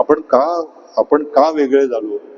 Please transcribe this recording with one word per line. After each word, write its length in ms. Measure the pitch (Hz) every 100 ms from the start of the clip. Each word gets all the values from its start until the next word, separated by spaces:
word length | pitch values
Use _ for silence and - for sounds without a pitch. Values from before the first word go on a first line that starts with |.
आपण 200 | - 151
का, 440 | - 127 147 170 160 - - -
आपण 280 | 110 147
का 260 | 147 139 151
वेगळे 360 | 156 139 135 139
झालो? 320 | 117 107 104 -